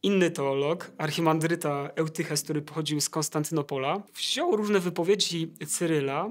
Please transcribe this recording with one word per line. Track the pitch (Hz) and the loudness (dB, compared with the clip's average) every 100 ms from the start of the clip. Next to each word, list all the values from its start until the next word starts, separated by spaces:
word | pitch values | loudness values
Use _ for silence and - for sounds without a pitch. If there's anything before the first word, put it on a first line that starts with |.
inny | 214 202 170 | 4 4 4
teolog, | 165 139 139 143 175 - - | 2 0 0 0 -2 -6 -6
archimandryta | 156 151 165 160 160 170 151 143 143 | -4 2 4 4 2 0 -2 -2 -4
Eutyches, | - 160 156 156 147 | -2 -4 -2 -4 -4
który | - 151 | -2 -4
pochodził | 151 160 156 151 | -4 -6 -2 -2
z | - | -2
Konstantynopola, | - 156 156 151 160 143 135 135 185 202 | -2 -2 -2 0 -2 -2 -2 -2 -4 -6
wziął | - - - 349 214 | -8 -4 0 2 2
różne | 208 202 | 2 2
wypowiedzi | 180 175 170 208 - 165 160 - 156 | 2 0 2 4 2 -2 -4 -6 -6
Cyryla | - 175 156 139 139 196 | -2 2 2 2 -2 -4